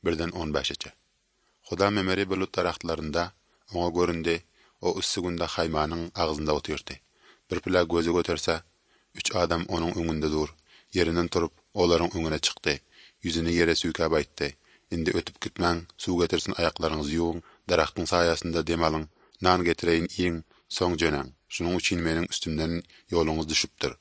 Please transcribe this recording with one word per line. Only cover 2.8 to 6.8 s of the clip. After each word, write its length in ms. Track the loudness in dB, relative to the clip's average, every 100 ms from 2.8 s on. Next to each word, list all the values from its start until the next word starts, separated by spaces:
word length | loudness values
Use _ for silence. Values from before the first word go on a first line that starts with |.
| -6 -4 -2 -2 -4 _ _ _ _
oňa 160 | -4 -2
göründi. 540 | 2 0 0 -2 -2 _ _ _ _
O 180 | -2 0
üssü 220 | -2 -2
günde 220 | -2 -2
haýmanyň 680 | -4 -2 0 0 0 -2 -6 -2
agzynda 380 | -2 -2 0
otyrdy. 420 | -2 -2 -8